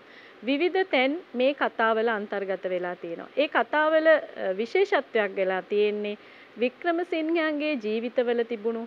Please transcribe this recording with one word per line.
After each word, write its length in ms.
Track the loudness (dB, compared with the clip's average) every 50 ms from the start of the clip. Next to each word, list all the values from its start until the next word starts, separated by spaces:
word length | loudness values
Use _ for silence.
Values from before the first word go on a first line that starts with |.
| -16 -20 -20 -20 -20 -20 -20 -6
විවිධ 420 | -2 -2 0 2 2 2 2 0 0
තැන් 260 | 2 2 2 2 2 0 -4 -8 -8
මේ 240 | -2 0 0 2 2
කතාවල 540 | 0 -2 -2 0 2 2 2 2 2 2
අන්තර්ගත 580 | 0 0 -2 -4 -6 -6 -4 -4 -4 -4 -4 -4
වෙලා 300 | -4 -4 -4 -4 -6 -8
තියෙනවා. 380 | -8 -10 -10 -10 -10 -12 -4 -2
ඒ 140 | -2 0
කතාවල, 600 | 2 2 0 0 2 0 2 2 4 2 4 6
අ, 100 | 6 4 4 2 -4 -8 -6 -4 -4 -2
විශේෂත්වයක් 800 | -2 -2 0 2 2 2 2 2 0 0 0 0 0 0 0 -2
වෙලා 280 | -2 0 0 0 -2
තියෙන්නේ 560 | -2 0 0 2 2 2 0 -2 -4 -6 -8 -10 -14 -20 -20 -20 -20 -18 -4
වික්‍රමසිංහයන්ගේ 1160 | -2 -2 -2 -2 -2 -2 -2 -2 -2 -2 -2 -2 -2 0 0 0 0 0 0 -2 -2 -2 -2 -2
ජීවිතවල 680 | -2 -2 -2 -2 -2 -4 -2 -2 0 0 0 0 0 -2
තිබුණු 380 | -2 -6 -4 -4 -4 -4 -4 -8